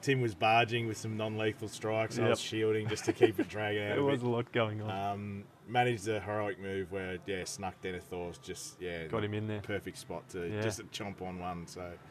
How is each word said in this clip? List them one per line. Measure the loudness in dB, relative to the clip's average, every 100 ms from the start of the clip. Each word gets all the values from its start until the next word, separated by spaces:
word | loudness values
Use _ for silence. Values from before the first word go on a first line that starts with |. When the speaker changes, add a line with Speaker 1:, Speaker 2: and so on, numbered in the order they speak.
Speaker 1:
Tim | 2 2
was | 2
barging | 4 6 8 6 2 0
with | -2
some | -4 -2
non-lethal | -2 2 0 0 -8
strikes. | -4 0 2 2 2
I | 4
was | 4
Speaker 2:
Yep. | 2
Speaker 1:
shielding | 2 4 4 2
just | 0 0
to |
keep | 6 6 6
it | -2
dragging | 0 0 2
Speaker 2:
<laughs> | 2
Speaker 1:
out |
Speaker 2:
There | 2
Speaker 1:
a |
Speaker 2:
was | 4 2
Speaker 1:
bit. | 2
Speaker 2:
a |
lot | 2 2
going | 2 2 0
on. | -4
Speaker 1:
Um, | -2 -2 -2 -6 -8 -10 -18 -2
managed | 2 4 2 0
a | -2
heroic | 0 -2 -2 -2
move | -4 -4 -2
where, | -4 -4 -6 -4
yeah, | -4 -4
snuck | -6 -6 -6
Denethor's | -6 -6 -6 -6 -6 -8
just, | -10 -10 -10 -8
yeah, | -6 -4 -2
Speaker 2:
Got | -2
him | 0 -2
in | -2
there. | -4
Speaker 1:
perfect | -4 -4 -4 -10
spot | -8 -10 -8
to | -6 -4
Speaker 2:
Yeah. | 0
Speaker 1:
just | -2 -2 -8
chomp | -8 -8 -6
on | -8 -6
one. | -6 -6 -8
So, | -10 -10 -12 -16